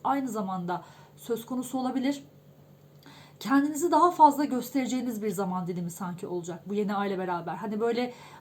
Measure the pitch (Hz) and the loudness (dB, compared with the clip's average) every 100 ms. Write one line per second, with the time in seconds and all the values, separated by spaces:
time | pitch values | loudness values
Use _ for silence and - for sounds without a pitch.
0 | 254 277 262 214 190 185 175 175 - - | 0 0 0 -4 -4 -4 -4 -4 -8 -20
1 | - - - 226 - 254 254 262 254 262 | -20 -16 -4 -4 -2 -6 -4 -2 -2 0
2 | 262 277 - - - - - - - - | 0 -2 -8 -20 -20 -20 -20 -20 -20 -20
3 | - - - - 202 277 285 302 339 302 | -20 -20 -20 -10 2 4 4 0 2 6
4 | 349 349 302 285 285 247 - 277 247 254 | 6 8 8 8 0 0 -2 -2 0 -2
5 | 247 214 214 185 185 180 175 180 170 - | -4 -4 -4 -2 -2 -2 -4 -4 -6 -6
6 | 185 175 196 180 170 175 185 208 202 202 | -8 -8 -6 -6 -6 -10 -4 -2 0 0
7 | 202 190 185 175 165 165 214 208 233 233 | -2 -2 -2 -4 -4 -6 -6 -2 0 0
8 | 247 - - - | -2 -6 -18 -10